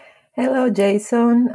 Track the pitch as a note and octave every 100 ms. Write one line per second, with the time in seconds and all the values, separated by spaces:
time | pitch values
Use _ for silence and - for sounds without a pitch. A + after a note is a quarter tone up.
0 | - _ _ - B3+ C4 B3+ G3 G3+ G#3
1 | - A#3+ A#3+ A#3+ B3